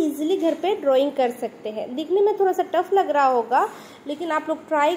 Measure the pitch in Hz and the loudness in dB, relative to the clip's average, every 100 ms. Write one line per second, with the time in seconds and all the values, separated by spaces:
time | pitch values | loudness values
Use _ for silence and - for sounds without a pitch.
0 | 311 269 311 381 330 311 359 415 285 262 | 2 -2 -2 0 0 0 -2 0 2 2
1 | 285 277 247 240 226 - 214 214 - 254 | 2 0 -2 -2 -8 -8 -10 -8 -8 -8
2 | 311 381 403 370 381 359 320 330 359 392 | -2 2 2 2 0 0 0 -2 2 0
3 | 294 285 269 247 226 262 403 - - - | 2 2 4 2 2 0 0 -4 -18 -16
4 | 285 294 320 311 311 311 - 311 294 | -12 -8 -4 -2 -2 -6 -2 0 2